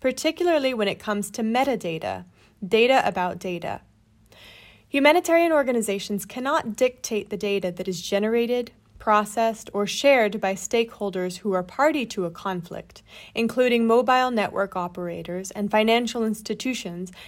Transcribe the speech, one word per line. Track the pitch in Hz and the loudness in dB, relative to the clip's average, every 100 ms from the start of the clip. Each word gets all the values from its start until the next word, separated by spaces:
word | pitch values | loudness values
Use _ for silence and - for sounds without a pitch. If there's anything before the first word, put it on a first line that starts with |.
particularly | 262 254 320 320 349 311 262 | -4 0 -2 0 2 2 2
when | 240 202 | 0 -2
it | - | -2
comes | - 202 202 | -4 -4 -4
to | - | -4
metadata, | 220 240 277 226 175 160 98 95 180 _ _ _ 185 | 0 0 0 0 -4 -6 -6 -8 -10 _ _ _ 0
data | 220 240 262 - | 4 6 4 2
about | 185 180 175 | 0 -4 -4
data. | 190 175 - - _ _ _ _ _ - - - - - _ | -8 -8 -8 -10 _ _ _ _ _ -20 -20 -20 -20 -20 _
Humanitarian | 277 285 339 349 339 339 | 4 6 4 4 4 4
organizations | 311 262 240 208 196 - 202 202 | 4 2 0 -2 -4 -4 -6 -6
cannot | 254 262 311 233 214 | -6 -2 -2 -2 0
dictate | 254 254 - 214 - | 0 0 -6 -6 -6
the | 202 | -6
data | 208 202 185 | -2 -2 -2
that | 180 190 | -4 -6
is | 180 | -6
generated, | - 202 214 233 233 247 240 - _ - | -2 0 2 2 2 -2 -4 -12 _ -6
processed, | - 208 208 - 226 220 - | 2 2 2 0 0 -2 -6
or | 202 202 | -4 -2
shared | - 277 269 208 208 | 2 4 6 4 0
by | 196 | -4
stakeholders | 196 - 233 233 - 202 185 180 180 | -4 -2 0 0 -4 -6 -4 -4 -4
who | 214 | -2
are | 185 | -2
party | 180 - 302 302 | -2 2 2 2
to | 226 - 170 | -2 -4 -6
a | |
conflict, | 170 190 180 170 - - - - - - | -6 -6 -6 -8 -12 -14 -20 -20 -20 -10
including | - 226 254 254 233 226 | -4 0 2 4 4 4
mobile | 233 247 254 254 | 4 4 4 2
network | 226 196 - 196 185 | 0 0 -2 -4 -4
operators | 175 175 175 170 165 180 190 | -6 -6 -8 -8 -8 -8 -8
and | 208 202 | -6 0
financial | 214 220 233 233 240 220 | 2 4 4 2 -2 -2
institutions | 214 - 214 262 233 180 175 185 - | -4 -6 -6 -6 -6 -8 -10 -12 -14